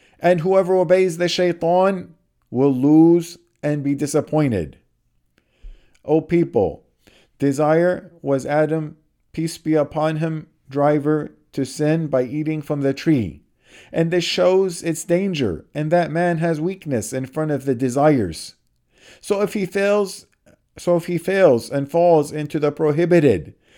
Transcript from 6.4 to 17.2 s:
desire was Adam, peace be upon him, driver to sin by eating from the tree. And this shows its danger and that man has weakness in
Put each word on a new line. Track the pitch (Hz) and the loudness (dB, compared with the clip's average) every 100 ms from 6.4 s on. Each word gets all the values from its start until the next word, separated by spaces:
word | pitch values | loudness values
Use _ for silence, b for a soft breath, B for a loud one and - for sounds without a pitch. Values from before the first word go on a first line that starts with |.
| 165 120 90 73 _ _ b b b _ | 2 0 0 -4 _ _ b b b _
desire | 139 139 151 160 175 180 - - | -2 0 2 4 2 -2 -10 -10
was | 139 135 131 | -2 -2 0
Adam, | 147 156 160 156 - _ _ _ | 0 0 -2 -6 -14 _ _ _
peace | - 160 - | -6 -6 -6
be | 156 | -2
upon | 156 143 156 156 156 | 0 0 -2 -2 -2
him, | 165 156 - _ _ | -4 -6 -12 _ _
driver | 135 143 151 143 151 - - _ | 0 2 2 0 -2 -4 -16 _
to | - 131 | -6 -6
sin | - 151 165 156 | -2 -2 0 0
by | 131 | -2
eating | 127 151 156 156 | -2 -4 -4 -6
from | 147 143 | -6 -2
the | 135 | -2
tree. | 139 165 143 92 71 _ _ B B B | -2 0 0 0 -8 _ _ B B B
And | - 165 | -2 0
this | 175 | 0
shows | 170 - 180 185 190 170 | -2 0 2 2 0 -4
its | 170 160 | -6 -6
danger | - 175 196 160 113 78 - | -2 -2 0 -2 -2 -4 -8
and | 147 151 | -8 0
that | 175 165 | 0 0
man | 160 175 165 | -2 -2 0
has | 170 156 | -2 -2
weakness | 170 190 160 123 104 | -4 -6 -4 -4 -4
in | 131 | -8